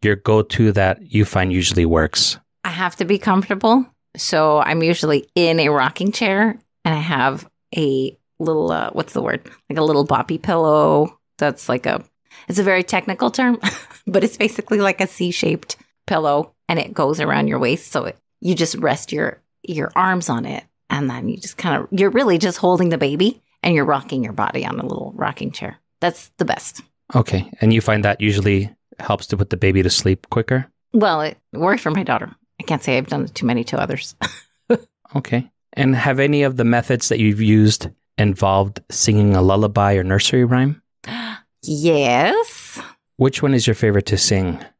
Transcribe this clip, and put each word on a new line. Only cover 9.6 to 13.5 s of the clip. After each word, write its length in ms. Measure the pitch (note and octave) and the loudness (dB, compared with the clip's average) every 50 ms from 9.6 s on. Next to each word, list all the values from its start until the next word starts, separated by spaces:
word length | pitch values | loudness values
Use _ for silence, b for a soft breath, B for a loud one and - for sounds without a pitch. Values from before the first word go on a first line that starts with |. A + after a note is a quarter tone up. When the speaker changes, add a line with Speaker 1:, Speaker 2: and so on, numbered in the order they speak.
| _ _ | _ _
Speaker 2:
Like 100 | C#3+ D#3 | -4 -2
a 60 | D#3 | 0
little 220 | D#3 D#3 C#3+ C#3+ | 2 2 2 2
boppy 340 | D3+ C#3 C3+ B2+ - E3 D#3 | 2 0 -2 0 -2 -6 -6
pillow. 760 | - - F#3 E3+ D#3+ D#3 D3+ D3+ D3+ D#3 D#3 D3 D3+ D#3 - _ _ _ _ | -2 -2 0 2 2 4 4 4 4 4 4 2 2 0 -4 _ _ _ _
That's 320 | _ D3 D3 C3 - - - | _ -2 -2 -2 -4 -4 -4
like 160 | B2+ B2 - | -4 -4 -2
a, 180 | - - - - _ _ _ _ B B B B B | -4 -4 -4 -6 _ _ _ _ B B B B B
it's 100 | F#3+ F#3+ | -2 0
a 40 | G3+ | 2
very 200 | F#3 F#3 F#3 F3+ | 2 2 2 0
technical 480 | F3+ - F#3+ F#3 - F#3+ F#3+ B3+ B3 | 0 -2 -4 -2 -2 -4 -2 -2 -2
term, 300 | A3 - C4 B3 | 0 0 0 0